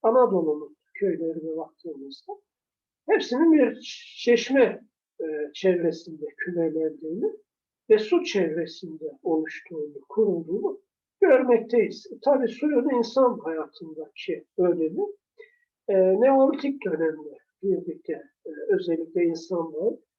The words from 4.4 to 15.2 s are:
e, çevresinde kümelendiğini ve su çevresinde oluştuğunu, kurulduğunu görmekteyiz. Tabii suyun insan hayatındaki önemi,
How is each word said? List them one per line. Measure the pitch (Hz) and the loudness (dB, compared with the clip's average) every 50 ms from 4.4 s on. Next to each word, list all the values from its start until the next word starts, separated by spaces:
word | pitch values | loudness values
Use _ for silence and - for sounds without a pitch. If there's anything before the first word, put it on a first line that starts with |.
| - - 262 277 247 - - - _ _ _ _ _ _ _ _ | 2 0 4 4 4 4 2 -6 _ _ _ _ _ _ _ _
e, | - 156 156 147 151 143 - | -8 -8 -6 -6 -8 -8 -8
çevresinde | - - 190 180 175 170 165 156 - - 175 160 151 147 147 - | 0 0 2 2 2 0 -2 -2 -4 -12 -16 -14 -12 -12 -12 -10
kümelendiğini | - - 180 175 170 165 160 151 160 160 156 151 - 160 156 165 208 311 440 - - _ _ _ _ _ _ _ _ _ _ | -10 -10 -6 -2 -2 -2 -2 -2 -2 -4 -4 -4 -6 -10 -10 -6 -4 -4 -4 -4 -6 _ _ _ _ _ _ _ _ _ _
ve | 220 208 | 4 4
su | 214 - 349 339 - | 4 2 0 0 0
çevresinde | - - 202 175 160 156 170 160 170 - - - 165 156 156 156 151 139 _ | 0 0 0 0 0 0 -4 -6 -6 -8 -16 -14 -14 -14 -10 -12 -12 -12 _
oluştuğunu, | _ 170 160 160 156 - - - - - 170 156 147 147 147 139 _ _ | _ 0 0 0 0 -4 -10 -16 -16 -14 -10 -10 -10 -10 -10 -18 _ _
kurulduğunu | - 214 220 202 180 165 165 156 175 226 - 370 - - _ _ _ _ _ _ _ _ | 0 2 2 2 2 -2 -4 -4 -6 -4 -2 -4 -6 -6 _ _ _ _ _ _ _ _
görmekteyiz. | 392 349 269 254 285 247 240 226 226 214 240 240 202 - - - - - - - - | 6 6 6 6 6 4 2 2 2 2 2 2 2 2 -2 -12 -16 -18 -20 -4 0
Tabii | 269 285 262 254 220 | 2 2 2 2 -2
suyun | - - 302 302 294 254 254 294 | -4 -2 -2 0 0 2 2 2
insan | 262 240 226 226 - 262 262 247 220 175 | 0 0 -2 0 2 2 2 2 2 -2
hayatındaki | 160 160 160 156 151 - _ - 175 160 156 151 156 - _ - - - 165 151 - _ _ - | -8 -8 -6 -6 -8 -10 _ -18 -18 -16 -14 -14 -14 -16 _ -14 -10 -8 -8 -10 -10 _ _ 0
önemi, | 180 180 175 175 160 156 170 277 415 415 403 _ | 2 2 2 2 0 -2 -2 -4 -6 -6 -6 _